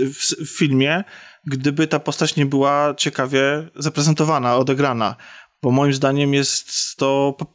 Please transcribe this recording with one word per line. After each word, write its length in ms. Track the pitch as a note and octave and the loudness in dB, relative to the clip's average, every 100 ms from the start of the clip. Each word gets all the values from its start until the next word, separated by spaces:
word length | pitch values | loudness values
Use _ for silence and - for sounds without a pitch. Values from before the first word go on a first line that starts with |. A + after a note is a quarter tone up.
| C3+ | -4
w, 320 | C#3+ - - D#3 | -2 -4 -4 -8
w 120 | - | -2
filmie, 460 | D3 C3 C#3 F3 - - - - - | 2 2 2 0 -4 -16 -20 -14 -8
gdyby 400 | C3+ C#3+ C#3+ D#3 | -2 -2 0 0
ta 120 | D3 | 0
postać 380 | D3+ - D#3 D#3 | -2 -2 -2 0
nie 100 | C#3 | 0
była 480 | C#3 C#3 C#3+ D3 C3+ | 2 2 2 0 -2
ciekawie 460 | D3+ D3 C3 C3+ C#3 D3+ D#3+ - | -4 -4 -2 0 0 -2 -6 -6
zaprezentowana, 800 | D3+ D3+ D3+ D3+ D#3 D3 B2 B2+ | -4 0 0 2 2 2 2 2
odegrana. 600 | C3 C3+ C#3 A#2 G#2 A#2 - - - - | 2 0 0 0 -2 -4 -18 -20 -20 -4
Bo 80 | B2+ | 0
moim 220 | C3 C#3+ | 2 2
zdaniem 400 | C3+ C3+ C#3+ C#3+ | 2 0 2 2
jest 600 | C#3 C#3 - - - - - | 0 0 -4 -6 -6 -6 -2
to 380 | C3+ C#3 C#3 C#3 | 0 2 0 -2
po-, 60 | - | -12